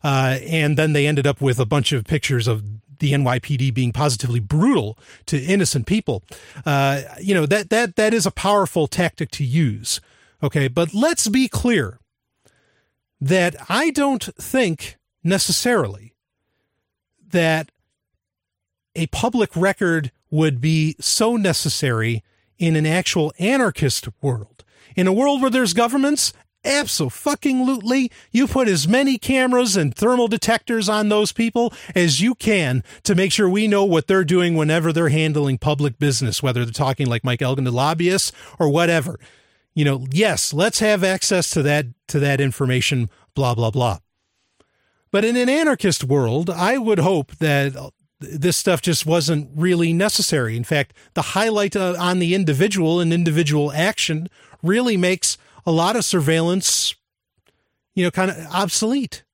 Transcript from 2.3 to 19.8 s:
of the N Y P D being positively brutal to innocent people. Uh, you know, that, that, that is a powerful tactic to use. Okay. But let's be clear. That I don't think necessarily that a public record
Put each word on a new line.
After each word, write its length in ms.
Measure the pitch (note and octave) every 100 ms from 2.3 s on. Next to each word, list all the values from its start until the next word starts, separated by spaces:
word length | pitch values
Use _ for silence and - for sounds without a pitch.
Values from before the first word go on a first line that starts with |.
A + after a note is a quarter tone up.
| B2 A#2
of 160 | A2 G#2 G#2+ _ C#3
the 140 | D3
N 100 | C#3+
Y 160 | C3 B2+
P 180 | - C#3
D 140 | C3+
being 200 | A#2+ B2
positively 480 | A#2 D3 A#2 B2 A#2
brutal 580 | G2+ D3+ A3+ A3+ G#2 A2 - - -
to 120 | D3
innocent 480 | C3+ G3+ F3 C#3 A2+
people. 380 | G#3 - G#2 _ - - - D3+
Uh, 360 | C#3+ C#3 C#3 - -
you 120 | F#3+
know, 120 | F#3 D3
that, 240 | G#3 G#3
that, 280 | A3 A#3+ -
that 160 | G#3+
is 120 | A3+ F#3+
a 60 |
powerful 560 | - F#3+ G#3 F#3+ F3+ D3+
tactic 440 | - E3+ - D#3
to 120 | -
use. 560 | C#3 D3 C#3+ G#2 A#2 - _ _ _ _
Okay. 260 | D3 D#3 C3+
But 260 | B2+ E3+
let's 340 | G3+ D4 E4+ A3
be 200 | A#3 B3+
clear. 520 | - A#3+ A3 G#2 - _ _ _ _ _ _ _ _ _ _ _ _
That 320 | C3+ F#3 F3 - -
I 220 | G3+ D#4+
don't 320 | C#4+ C#4 C4 - -
think 640 | - C4 A3 D#3+ - - _ _
necessarily 920 | E3 F#3+ - F3 B3 A#3 A#2 G2 A2+ _ _ _ _ _ _ _ _ _ _ _ _
that 420 | E3+ E3 D#3+ D3+ _ _ _ _ _ _ _ _ _ _ _ _ -
a 120 | E3
public 480 | - A#3 A#3+ G3+ -
record 560 | F#3+ F#3+